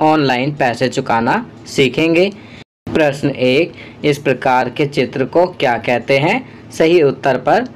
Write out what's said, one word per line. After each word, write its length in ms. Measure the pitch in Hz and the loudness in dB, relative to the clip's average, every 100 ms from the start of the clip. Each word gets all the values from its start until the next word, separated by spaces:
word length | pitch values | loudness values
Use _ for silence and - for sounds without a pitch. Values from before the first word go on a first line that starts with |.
ऑनलाइन 500 | 156 156 139 123 135 | 2 2 2 0 -2
पैसे 340 | 147 131 113 127 | -2 -2 0 -2
चुकाना 560 | 120 131 113 117 185 247 - - | -2 -2 0 0 -2 -4 -14 -6
सीखेंगे। 640 | - 131 117 160 165 196 202 - - - _ - | 0 0 2 0 2 0 -2 -16 -20 -20 _ -6
प्रश्न 400 | - 151 143 147 | 0 0 0 -4
एक, 440 | - 127 127 240 - - - | 0 0 2 0 -6 -20 -6
इस 140 | 151 143 | -2 -2
प्रकार 500 | 143 127 135 127 127 | -2 -2 0 0 0
के 160 | 135 143 | -2 -4
चित्र 380 | 143 123 139 120 | -2 -2 -2 -2
को 180 | 165 180 | 0 0
क्या 280 | 175 135 117 | 0 -2 0
कहते 380 | 113 120 120 139 | -2 -2 0 2
हैं? 240 | 151 240 - - - | 2 -2 -6 -16 -12
सही 300 | - 160 175 | 0 2 4
उत्तर 340 | 143 127 139 127 | 4 2 0 0
पर 280 | 127 180 247 | 2 0 0